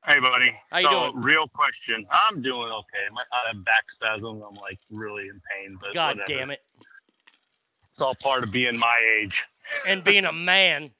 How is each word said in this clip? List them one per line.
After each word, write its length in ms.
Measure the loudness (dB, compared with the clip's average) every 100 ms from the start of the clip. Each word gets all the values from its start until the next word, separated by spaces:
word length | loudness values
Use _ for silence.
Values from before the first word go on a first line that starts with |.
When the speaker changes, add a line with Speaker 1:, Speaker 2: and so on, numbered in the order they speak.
| 4
Speaker 1:
Hey, 140 | 4
buddy. 360 | 4 4 2 0 _
Speaker 2:
How 60 | 2
you 80 | 4
Speaker 1:
So, 240 | 4 0
Speaker 2:
doing? 120 | -2
Speaker 1:
real 240 | 2 2 0
question. 580 | 0 0 0 -6 -6 0
I'm 320 | 2 2 0
doing 300 | -4 -4 -6
okay. 320 | -8 -10 -8 -8
My, 80 | -8 -4
I 180 | -4 -4
have 100 | -4
back 260 | 0 0 0
spasms. 520 | -6 -4 -4 -8 -12 -16
I'm, 80 | -16
like, 240 | -16 -16 _
really 380 | -12 -10 -10 -12
in 120 | -16 -12
pain, 240 | -12 -12 -14
but 140 | -10
Speaker 2:
God 240 | -2 -2 -2
Speaker 1:
whatever. 220 | -6 -6
Speaker 2:
damn 100 | -6
it. 100 | -12 _ _ _ -20 _ _ _ _ _ _ _ _ _
Speaker 1:
It's 100 | -4
all 140 | -2 0
part 280 | 0 0
of 80 | 0
being 260 | 0 0 2
my 220 | 4 4 4 2
age. 260 | 0 -4 -6 _ -10 -8 -2
Speaker 2:
And 160 | 0
being 220 | 4 4 4
a 60 |
man 560 | -2 2 4 4 2 -6 _